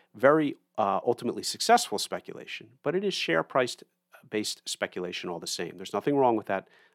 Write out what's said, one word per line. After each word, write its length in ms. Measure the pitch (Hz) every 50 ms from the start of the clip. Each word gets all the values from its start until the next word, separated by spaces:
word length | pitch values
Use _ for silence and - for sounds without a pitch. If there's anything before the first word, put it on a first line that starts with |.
| _ _ -
very, 440 | 107 123 139 151 160 147 135 - - _ _ _
uh, 220 | - 107 98 98 90 -
ultimately 380 | 123 120 - 123 113 78 101 -
successful 540 | - - - - - 240 233 - - -
speculation, 680 | 190 - - 95 90 - - - - - - - - - 113 120 _ -
but 100 | 143 165
it 120 | 196 208
is 80 | 190 -
share 280 | - - - 165 160
price 360 | 160 - - 135 127 123 - - - _ _ _ _ _ - - - -
based 320 | 107 107 104 - - - _
speculation 640 | - - - 101 - - 95 90 87 85 - - 92
all 100 | 85 80
the 80 | 85
same. 300 | - - - 87 - 87
There's 160 | - 95 - -
nothing 240 | 104 - 147 143
wrong 180 | 139 131 120 113
with 120 | 107 -
that. 200 | - 98 95 - _ _ _ _ _